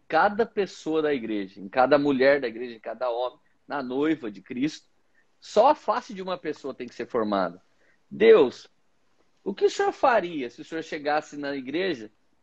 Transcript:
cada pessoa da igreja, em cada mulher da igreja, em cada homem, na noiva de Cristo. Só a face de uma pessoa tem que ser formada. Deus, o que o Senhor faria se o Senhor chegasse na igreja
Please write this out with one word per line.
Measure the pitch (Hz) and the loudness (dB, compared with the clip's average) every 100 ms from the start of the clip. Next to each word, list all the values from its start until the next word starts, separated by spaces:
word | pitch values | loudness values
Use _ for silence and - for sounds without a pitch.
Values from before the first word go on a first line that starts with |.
| - | -2
cada | 160 190 208 220 | 2 2 2 -4
pessoa | - 190 - - 156 | -2 -6 -6 -4 -2
da | 151 | 0
igreja, | 143 110 107 95 - | -2 -4 -6 -6 -10
em | 95 | -6
cada | 127 131 143 | 0 4 4
mulher | 143 135 131 143 | 4 4 4 4
da | 127 | 0
igreja, | 113 123 113 | -8 -12 -12
em | |
cada | 117 117 127 | -12 -8 -6
homem, | 117 123 - _ _ - | -4 -6 -8 _ _ -10
na | 143 | -8
noiva | 127 127 151 156 120 | -6 -2 -2 -2 -6
de | 98 | -12
Cristo. | - 123 135 - _ _ _ _ _ _ | -12 -6 -6 -6 _ _ _ _ _ _
Só | - - 254 | -2 4 4
a | 302 | 4
face | - 220 - | -2 -6 -6
de | 190 | -10
uma | 185 180 | -8 -8
pessoa | 160 147 139 | -8 -8 -10
tem | 127 123 | -12 -12
que | - | -12
ser | 117 | -6
formada. | 123 107 98 90 87 _ _ _ _ _ | -2 0 0 -2 -6 _ _ _ _ _
Deus, | 139 220 220 131 - - _ _ _ _ _ _ _ | 4 8 8 6 0 -18 _ _ _ _ _ _ _
o | - | -10
que | 196 392 | 0 0
o | |
Senhor | - 403 | 0 -2
faria | - 285 233 175 160 120 | 0 2 2 0 -6 -8
se | - | -10
o | |
Senhor | 147 160 | -12 -10
chegasse | 151 165 147 151 151 147 | -8 -8 -2 -2 -4 -10
na | 139 | -8
igreja | 139 127 147 190 139 107 _ _ _ | -8 -6 -4 -4 -6 -10 _ _ _